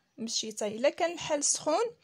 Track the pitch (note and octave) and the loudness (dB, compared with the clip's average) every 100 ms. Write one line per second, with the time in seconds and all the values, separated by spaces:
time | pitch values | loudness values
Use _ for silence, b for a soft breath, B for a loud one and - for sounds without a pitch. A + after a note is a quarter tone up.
0 | _ - A3+ - A3 G#3+ G#3+ G#3+ C#4 - | _ -12 -6 -4 -4 -4 -4 2 2 2
1 | E4 E4+ - D4+ - - - E4+ A#4 - | 0 -2 -2 0 2 0 2 2 2 -4